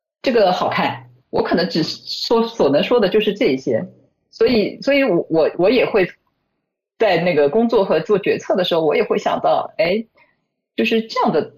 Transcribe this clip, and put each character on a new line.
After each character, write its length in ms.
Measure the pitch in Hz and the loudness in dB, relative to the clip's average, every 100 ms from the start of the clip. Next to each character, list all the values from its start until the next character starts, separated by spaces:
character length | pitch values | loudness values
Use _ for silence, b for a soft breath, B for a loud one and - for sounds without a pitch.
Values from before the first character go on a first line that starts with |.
| _ _ | _ _
这 80 | 269 | -2
个 180 | 233 185 | 2 2
好 180 | 180 - | 2 -2
看。” 360 | - 175 127 - _ _ | -2 -4 -6 -14 _ _
我 140 | - | -4
可 120 | - 165 | -2 -2
能 140 | 180 | -2
只 140 | 170 | -2
是 180 | - - - | -4 -6 -12
说， 400 | - - 226 226 | -10 0 0 0
所 240 | - 151 | 0 2
能 100 | 139 | 2
说 160 | - 247 | 2 2
的 100 | 190 | 2
就 100 | 214 | 2
是 160 | 208 196 | 0 0
这 100 | 226 | 0
一 120 | 131 | 0
些。 280 | 139 110 90 - _ _ _ | -2 -4 -4 -14 _ _ _
所 160 | - 240 | 0 2
以， 340 | 233 190 - | 2 -2 -4
所 140 | - 277 | -2 0
以 80 | |
我， 240 | 269 170 - | 2 0 0
我， 220 | 160 147 - | 0 0 2
我 100 | 185 | 2
也 160 | 247 143 | 2 2
会 240 | 214 175 - _ _ _ _ _ _ _ _ | 0 0 -4 _ _ _ _ _ _ _ _
在 200 | 220 170 | 0 2
那 180 | 175 151 | 0 2
个 120 | 143 | 2
工 220 | 220 233 | 2 2
作 160 | 233 190 | 2 2
和 140 | 165 | -2
做 180 | 165 202 | 0 0
决 220 | 160 - | 0 -4
策 160 | - 277 | -2 -2
的 80 | |
时 100 | 180 | 0
候， 80 | 170 | 0
我 140 | 160 247 | 0 0
也 80 | |
会 160 | - - | 0 -2
想 200 | - - | -2 -2
到， 320 | 165 143 - - | 0 -2 -4 -4
哎， 260 | 170 214 226 _ b b _ _ _ - | -2 -2 -6 _ b b _ _ _ -4
就 80 | |
是 200 | 226 226 | 0 0
这 180 | 220 508 | -2 -2
样 100 | 403 | 0
的 220 | 156 - | 0 -4